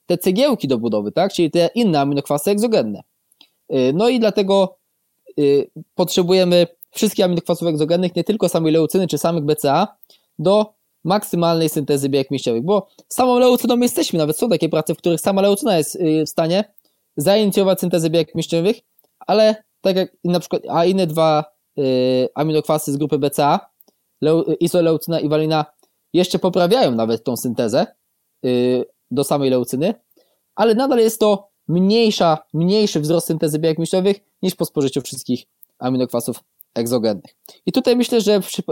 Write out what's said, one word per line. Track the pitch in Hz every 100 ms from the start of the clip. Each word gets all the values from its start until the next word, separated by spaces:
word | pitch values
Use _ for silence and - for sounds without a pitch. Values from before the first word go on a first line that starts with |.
| -
te | 180
cegiełki | 196 190 285 240 -
do | 123
budowy, | 113 107 104
tak? | 156 196
Czyli | - 165
te | 175 170 233
inne | 226 151
aminokwasy | 139 143 - 147 -
egzogenne. | 202 233 214 113 101 - _ _ _ _ _ -
Y, | 135 127 151
no | 233
i | 254
dlatego, | 220 202 190 196 185 - _ _ _ _ - -
y, | 143 143 - - - -
potrzebujemy | 175 196 175 190 180 175 170 _ _
wszystkich | - 220 - 190
aminokwasów | 170 - 170 170
egzogennych, | 156 151 170 185 175
nie |
tylko | 165 214 180
samej | 170 160
leucyny | 160 156 185 180
czy | 147
samych | 170 170
B | 143 151
C | 143
A, | 147 202 - _ _ _ -
do | 160 208 214 _ _ _
maksymalnej | 160 202 - 175 170 165 160
syntezy | 160 143 143 139
białek | 143 -
mięśniowych, | 135 - 117
bo | 156 202 190 _ -
samą | - 254 247
leucyną | 247 247 233 240
jesteśmy, | 247 - 320 170
nawet | 151 -
są | 240
takie | 170 165
prace, | 160 156 165
w |
których | 175 165
sama | - 196
leucyna | 196 196 233 175
jest, | 147 -
y, | 160 156 151
w |
stanie | - 165 185 214 _ _ _ _ -
zainicjować | 147 208 208 190 196 185
syntezę | 180 175 160
białek | 165 160 165
mięśniowych, | 160 165 175 - _ _ _ _
ale | - 202 220 214 _ _
tak | 190 185
jak | 180 _
i | 175
na | 175
przykład, | - - -
a | 147 170
inne | 190 175
dwa, | 156 160 151 151 _ _ -
y, | 135 127 127 127 127 -
aminokwasy | 156 156 147 151 -
z | 143
grupy | 151 151
B | 143
C | - 143
A, | 180 - _ _ _ _ _ 147
leu-, | 165 165 160
izoleucyna | 170 180 165 156 - 165
i | 147
walina, | 151 156 156 151 _ _ _ _
jeszcze | 165 180 190
poprawiają | 185 180 175 240 190
nawet | 113 113 113
tą | - 117
syntezę, | 127 117 120 127 202 _ _ _ _ _ 131
y, | 123 123 123 - _ -
do | 123
samej | 139 147 135
leucyny, | 127 120 131 170 226 _ _ _ _ _ -
ale | 220 220
nadal | 269 247
jest | 220 220
to | 214 202 - _ -
mniejsza, | 170 190 226 226 - 175 156 -
mniejszy | 151 170 214 208 160
wzrost | 151 170 -
syntezy | 160 160 151
białek | 165 156
mięśniowych | 160 190 185 196 _ _
niż | 185 -
po | 170
spożyciu | - 139 139
wszystkich | - 131 - 123 - _ _ _
aminokwasów | 127 131 123 120 123 117 _ _ _ -
egzogennych. | 117 123 110 101 - _ - - -
I |
tutaj | 214 254 240
myślę, | 240 240
że | 202 208
przy, | 185 - 175